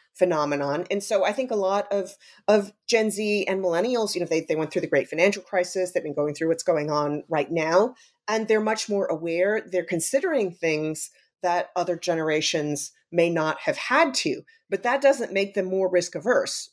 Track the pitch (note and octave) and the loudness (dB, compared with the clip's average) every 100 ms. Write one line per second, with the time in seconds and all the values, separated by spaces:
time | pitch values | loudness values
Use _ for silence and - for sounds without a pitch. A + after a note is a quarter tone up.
0 | _ - F3+ D#3+ D3 C#3+ C#3 D3+ F#3 G3+ | _ 0 2 2 0 0 -2 -2 -2 -4
1 | G3 G#3+ E3+ G#3+ B3+ A3 F#3+ G3+ G3+ G3+ | -2 0 0 -2 -2 -2 0 0 -2 -4
2 | G3 - - - - G#3+ G3+ - - A3+ | -4 -10 -20 -6 2 2 0 -8 0 2
3 | A3 G3+ G#3+ G#3 - F#3+ F#3+ E3 A3+ B3 | 2 0 0 0 0 -2 0 0 0 0
4 | G#3 F#3+ F3 E3 D#3+ D#3 D#3 F3 D#3+ C#3+ | -2 -2 -2 -2 0 -2 -2 -2 0 0
5 | C3+ D#3 F#3+ G3+ - F#3+ F3+ F#3+ F#3 F3+ | 0 2 2 2 -2 -2 -2 -2 -4 -2
6 | D#3 C#3+ D3 D3 D#3+ D#3+ - D#3+ D3+ D3 | -4 -2 -2 -2 0 0 0 0 0 0
7 | D3 D3 - D#3+ C#3+ E3 D#3+ F3 A#3 B3+ | 0 -4 -2 -2 0 0 2 4 2 0
8 | _ _ - A3 A3 A3 G#3+ A3 - G3+ | _ _ -4 -2 2 2 2 -2 -2 -2
9 | F#3+ D#3+ E3+ E3 F#3+ G#3+ - F3+ E3 E3+ | -2 -2 -2 0 2 0 -2 -2 -2 -2
10 | - C#4 F4+ D4 G3 E3+ E3 D#3 D#3 D#3 | 0 0 0 0 -2 -2 0 0 -2 -4
11 | - - _ _ F3+ F3 - - F3 E3+ | -10 -14 _ _ 0 0 -2 -2 -2 -2
12 | - E3 D#3 D#3 D#3 D#3+ D3 C#3+ - - | -2 0 0 0 0 0 -2 -4 -6 -14
13 | _ E3+ E3+ E3 D#3 D3+ - - - C4+ | _ 0 2 2 0 0 -2 -4 0 2
14 | D#4+ B3+ - B2 - _ _ F#3+ A#3+ C4+ | 2 0 -4 -4 -8 _ _ -4 0 4
15 | C4+ C4+ A#3 G3 G3+ G3+ F#3 F#3+ F#3+ F3+ | 4 4 0 -2 -2 -2 -2 0 2 2
16 | F3 D#3+ E3+ A#3+ G2+ - - | 0 -2 0 2 0 -4 -10